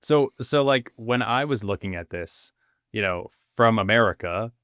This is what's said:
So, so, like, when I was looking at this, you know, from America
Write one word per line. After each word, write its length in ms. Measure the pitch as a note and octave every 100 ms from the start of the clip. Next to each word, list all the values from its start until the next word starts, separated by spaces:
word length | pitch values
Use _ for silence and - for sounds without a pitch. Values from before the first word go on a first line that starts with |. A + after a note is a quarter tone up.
So, 300 | - D3+ C#3 _
so, 220 | B2+ D3
like, 280 | C#3 C3 A#2 _
when 260 | A2+ B2
I 220 | A2+ A#2+
was 200 | D3 C3
looking 300 | G2+ G2 G2
at 160 | F2+ E2+
this, 420 | F2+ E2+ - - _ _ _ _
you 80 | -
know, 260 | G2+ F2+ F2 - _ _
from 220 | A#2 A2+
America 760 | G2 A2 A2 F2 F2+ F2 A2+ _